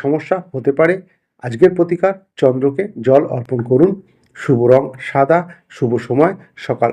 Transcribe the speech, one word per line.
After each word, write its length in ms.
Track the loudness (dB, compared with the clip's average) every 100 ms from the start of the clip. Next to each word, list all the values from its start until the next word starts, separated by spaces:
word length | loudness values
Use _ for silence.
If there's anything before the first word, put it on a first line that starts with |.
সমস্যা 340 | -2 -4 -2 -6 -6
হতে 200 | -6 -2
পারে। 220 | 2 2 0 -8 _ _ _
আজকের 300 | -10 2 2 2
প্রতিকার, 380 | -2 0 -2 -4 _ -2
চন্দ্রকে 480 | 0 2 -2 -2 -8 -4 2
জল 160 | 2 2 -4
অর্পণ 220 | -6 -6 0
করুন। 200 | 2 2 0 -10 _ _ -8
শুভ 240 | -2 2 4
রং 100 | 4 2 -8 -6
সাদা, 320 | 0 2 0 -2 -14 _ -8
শুভ 140 | -4 -4 -2
সময় 260 | 0 0 -2 -14 -12
সকাল 340 | -8 -2 -2